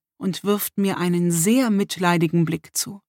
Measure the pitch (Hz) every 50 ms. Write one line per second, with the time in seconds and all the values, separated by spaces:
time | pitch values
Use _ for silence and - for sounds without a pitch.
0 | _ _ _ - - 190 165 - - 190 208 208 - - - - 196 196 190 -
1 | 175 180 175 175 175 175 170 170 160 202 226 262 269 233 208 196 202 - - -
2 | 185 175 175 170 170 165 165 170 165 156 165 160 - - - - - - 202 196
3 | _